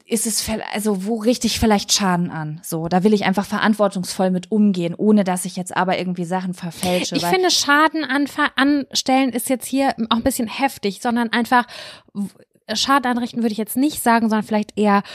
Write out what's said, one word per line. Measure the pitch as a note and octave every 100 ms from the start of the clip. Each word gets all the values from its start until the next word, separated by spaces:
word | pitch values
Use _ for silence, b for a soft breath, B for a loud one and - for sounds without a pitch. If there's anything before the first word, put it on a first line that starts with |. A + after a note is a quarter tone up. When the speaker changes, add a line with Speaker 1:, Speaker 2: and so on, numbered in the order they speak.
| -
Speaker 1:
ist | A3+ A3+
es, | - -
vi-, | A3 -
also | G#3 G#3 G3 F#3+
wo | A3+
richte | G#3+ A#3+ A3
ich | -
vielleicht | A3+ G3+ -
Schaden | - G3 F3 F3
an? | D#3+ D#3 D#3
So, | - E3 E3+
da | F3+
will | G#3
ich | G#3 F3
einfach | F#3+ -
verantwortungsvoll | G#3+ G#3 G#3+ G3+ G3 F3 - F#3
mit | F#3 F3+
umgehen, | G#3+ G#3 F3+ E3+ E3+
ohne | G#3 G#3+
dass | F#3+ F3+ F#3
ich | F#3
jetzt | F3+ -
aber | F#3 F3+
irgendwie | F3+ F3+ E3+
Sachen | F#3 F#3 F3+
verfälsche, | F3 - F3+ F3+ - -
Speaker 2:
Ich |
Speaker 1:
weil | F3 F#4
Speaker 2:
finde, | F4+
Schaden | - - C#4+ D#4 D#4
anfa-, | C#4 C#4+ C#4 - C#4+ -
anstellen | C4+ D4 C4 - - C4 C4+
ist | A3+ -
jetzt | B3+ -
hier | C4+ C4+ - A3+
auch | A3+
ein |
bisschen | C4+ B3 A3
heftig, | - C4+ - G3+ F#3+
sondern | B3 A#3 A3+
einfach | A#3 A#3 B3 A#3+ B B B _ -
w-, | G3 - _ _ - G#3+
Schaden | - C#4 B3+
anrichten | A#3+ A#3+ A#3+
würde | A#3
ich | G#3+
jetzt | G#3+ B3
nicht | C#4 -
sagen, | A#3 A#3 A3
sondern | G#3+ -
vielleicht | G#3+ G#3+ -
eher, | G#3 G3+ B